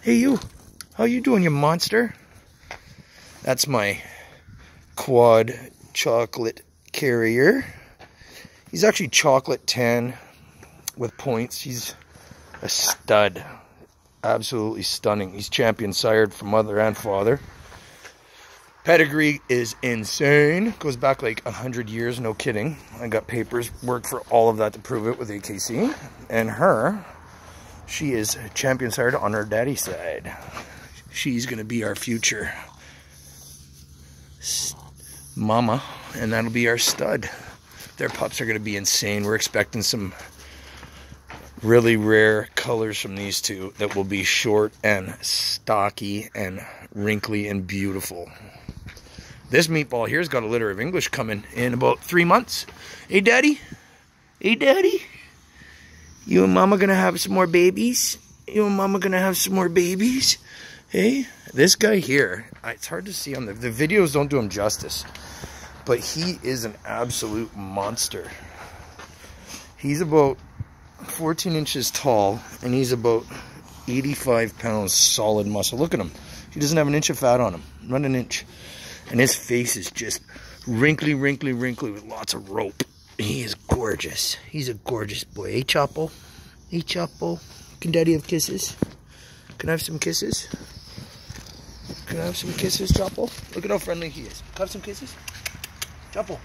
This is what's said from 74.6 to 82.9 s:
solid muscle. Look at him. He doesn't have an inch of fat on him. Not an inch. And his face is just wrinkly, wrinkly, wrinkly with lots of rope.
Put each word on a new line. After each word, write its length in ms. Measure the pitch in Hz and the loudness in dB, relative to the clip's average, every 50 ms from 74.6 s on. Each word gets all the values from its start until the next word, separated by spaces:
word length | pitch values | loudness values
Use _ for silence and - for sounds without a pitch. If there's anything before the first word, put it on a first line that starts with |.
| 113 113 110 107 101 92 | -4 -2 -2 -2 0 0
solid 540 | - - - - - - 110 107 107 107 104 | 2 4 4 4 2 2 2 2 2 2 2
muscle. 320 | 104 104 101 98 - - 117 | 0 0 0 -2 -2 0 -2
Look 160 | 156 165 - | 0 0 0
at 60 | 131 | -2
him. 120 | 95 80 - - - - - - - - | -2 -4 -8 -14 -18 -18 -18 -18 -18 -14
He 80 | - 151 | -6 -4
doesn't 160 | 147 143 165 | -2 2 2
have 100 | 160 151 | 2 2
an 80 | 143 143 | 2 2
inch 140 | 151 156 - | 0 0 0
of 100 | 151 120 | -2 2
fat 220 | 135 123 120 127 | 4 4 4 4
on 140 | 123 104 87 | 4 0 -2
him. 80 | 80 71 - - - | -4 -12 -16 -18 -18
Not 220 | - - 123 135 | -8 -4 -2 -2
an 120 | 147 135 131 | 0 0 0
inch. 300 | 127 113 - - - - - - - - - - - - - - - - - | -2 -2 -4 -8 -8 -8 -10 -20 -20 -20 -18 -18 -18 -16 -16 -18 -18 -14 -2
And 100 | - 117 | 4 4
his 140 | 131 131 - | 4 4 4
face 440 | - - - 123 120 120 123 - 104 | -2 -4 -2 -2 0 0 -2 -4 -6
is 120 | 87 - | -8 -10
just 300 | - - 117 107 - - - - - - - - - - - | -10 -8 -8 -8 -8 -8 -10 -18 -20 -20 -20 -20 -20 -14 -8
wrinkly, 480 | 127 117 110 131 151 156 - 160 151 151 | -4 0 2 4 4 2 2 0 -2 0
wrinkly, 400 | 135 139 139 143 127 151 135 127 | 0 0 0 -2 -2 -4 -4 -2
wrinkly 360 | 117 127 127 120 - 147 113 | -2 -2 -4 -4 -4 -6 -8
with 140 | 101 104 104 | -8 -10 -14
lots 300 | 110 110 110 110 - - | -14 -12 -12 -8 -8 -8
of 160 | 110 104 98 | -8 -8 -6
rope. 340 | 98 - 107 95 - - - - | -4 -4 -4 -4 -4 -6 -6 -6